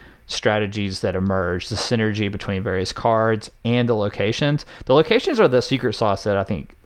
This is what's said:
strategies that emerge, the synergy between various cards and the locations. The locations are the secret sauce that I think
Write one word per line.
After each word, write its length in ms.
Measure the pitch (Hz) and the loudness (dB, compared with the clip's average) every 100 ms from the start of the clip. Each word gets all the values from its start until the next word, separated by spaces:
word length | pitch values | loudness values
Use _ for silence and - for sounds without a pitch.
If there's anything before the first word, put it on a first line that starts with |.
| - - - | -20 -20 -12
strategies 720 | - 117 107 104 104 101 95 | -2 0 2 0 -2 -4 -2
that 120 | 101 | -2
emerge, 540 | 92 95 95 87 90 - | 0 0 0 0 -2 -4
the 80 | 104 | -6
synergy 560 | - 113 110 104 101 | -2 0 0 0 -2
between 300 | 101 - 95 | -4 -4 -4
various 300 | 98 92 92 | -2 -2 -4
cards 580 | - 117 113 110 110 - - | -2 2 2 2 0 -4 -8
and 240 | 117 120 120 | -2 0 2
the 60 | |
locations. 720 | 110 101 - 104 - 147 147 - - - | 0 0 -2 -2 0 0 0 -4 -8 2
The 80 | |
locations 440 | 139 156 233 370 240 | 4 4 2 2 4
are 80 | 175 | 4
the 140 | 127 | 4
secret 320 | - 135 120 | 2 0 0
sauce 320 | 107 110 98 | 0 0 0
that 120 | 107 101 | 0 -2
I 60 | |
think 320 | 98 92 65 - | -2 -6 -8 -16